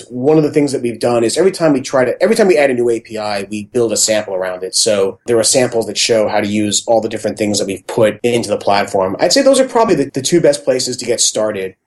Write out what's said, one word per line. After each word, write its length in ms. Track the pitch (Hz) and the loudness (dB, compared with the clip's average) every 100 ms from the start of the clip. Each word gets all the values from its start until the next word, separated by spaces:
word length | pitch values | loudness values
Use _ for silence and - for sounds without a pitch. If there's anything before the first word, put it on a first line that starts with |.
| - | -8
one 280 | 123 135 160 | -4 2 4
of 80 | |
the 80 | 147 | 2
things 180 | 143 143 | 2 0
that 120 | 127 | -2
we've 180 | 120 110 | -4 -2
done 240 | 123 120 | 0 0
is 120 | 113 151 | 0 2
every 140 | 190 | 0
time 220 | 185 165 | 2 0
we 80 | 135 | 0
try 240 | - 135 | 0 0
to, 160 | 120 - | 0 0
every 140 | 196 226 | 0 4
time 100 | 202 | 4
we 100 | 151 | 4
add 140 | 139 | 2
a 40 | |
new 140 | 123 120 | 2 0
A 100 | 113 | -2
P 180 | - 107 | -6 -8
I, 240 | 104 101 | -6 -6
we 200 | 98 107 101 | -6 -8 -4
build 240 | 123 117 | -2 0
a 60 | 101 | 0
sample 380 | - 107 101 | 0 0 -2
around 280 | 95 92 90 | -4 -6 -6
it. 120 | 92 - | -6 -2
So 420 | - 101 98 - - | 0 2 0 -4 -2
there 100 | 117 | 0
are 60 | |
samples 440 | 107 135 123 117 104 | 2 2 0 -2 -4
that 120 | 98 | -2
show 300 | - 113 101 | 0 2 2
how 120 | 104 | 0
to 60 | 104 | -2
use 380 | 107 104 104 - | -2 0 -2 0
all 140 | 113 | 0
the 80 | 110 | 0
different 300 | 107 107 104 | -4 -6 -2
things 200 | 104 101 | -2 -2
that 80 | 98 | -4
we've 180 | 92 - | -6 -4
put 320 | - 110 104 | 0 0 2
into 280 | 120 120 104 | -2 0 -2
the 60 | 101 | -4
platform. 600 | - 101 101 98 92 92 | 0 0 0 -2 -2 0
I'd 140 | 175 | 0
say 100 | 277 | 4
those 160 | 262 262 | 4 4
are 100 | 262 | 2
probably 280 | 233 214 151 | 2 2 2
the, 140 | 139 | -2
the 80 | - | -4
two 180 | 131 175 | 0 4
best 220 | 151 143 | 4 2
places 340 | - 127 123 123 | 0 -2 -4 -6
to 80 | 117 | -4
get 140 | 117 | 0
started. 540 | - - 107 104 95 - | 0 0 -2 -4 -8 -10